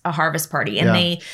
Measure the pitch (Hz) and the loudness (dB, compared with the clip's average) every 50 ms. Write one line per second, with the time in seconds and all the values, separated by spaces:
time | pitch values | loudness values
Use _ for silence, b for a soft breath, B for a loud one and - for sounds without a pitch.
0 | - 175 160 151 160 160 151 160 156 - - 143 - - 104 101 - 185 185 180 | -6 -4 -2 0 0 0 0 -2 -6 -4 -4 -4 -4 -2 0 2 4 4 4 4
1 | 175 175 175 170 B B | 2 0 -2 -4 B B